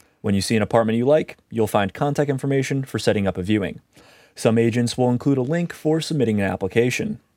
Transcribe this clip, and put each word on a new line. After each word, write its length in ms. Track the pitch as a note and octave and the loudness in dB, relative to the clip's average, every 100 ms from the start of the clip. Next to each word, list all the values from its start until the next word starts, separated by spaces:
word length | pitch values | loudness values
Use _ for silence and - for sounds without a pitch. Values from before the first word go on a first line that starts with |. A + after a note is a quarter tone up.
| _ _ | _ _
When 120 | G#2+ | -2
you 60 | G2 | 0
see 160 | F#2+ A2+ | 2 0
an 60 | |
apartment 360 | G2+ A#2 A2 A2+ | 2 2 2 2
you 80 | B2 | 2
like, 300 | D3+ - - _ | 2 0 -10 _
you'll 180 | A2+ G#2+ | -2 0
find 260 | G#2+ G2 | 0 -2
contact 360 | - D3 C#3+ C#3+ | -2 -2 0 -2
information 560 | C3 C#3+ C#3 C3+ C#3 C3+ | -2 -2 -2 0 -4 -4
for 140 | A2 | -2
setting 280 | - G#2 G2 | 0 0 0
up 100 | F#2 | -2
a 60 | |
viewing. 380 | F2+ G#2+ F2+ - - - - _ _ | 0 0 0 -6 -18 -20 -20 _ _
Some 240 | - B2 A2+ | -2 2 4
agents 400 | A#2 A#2 A#2+ - | 2 2 -2 0
will 120 | B2 | 0
include 300 | B2 C#3+ C3+ | 0 0 0
a 20 | |
link 320 | B2 E3+ E3+ | 0 -2 -4
for 260 | - D#3 D#3+ | -4 -2 -2
submitting 400 | D#3 D#3+ A2+ G#2+ | -2 -2 0 0
an 100 | G2 | -2
application. 720 | F#2+ F#2+ A#2 B2 A#2+ A2 A2 _ | -4 -2 0 2 0 -4 -8 _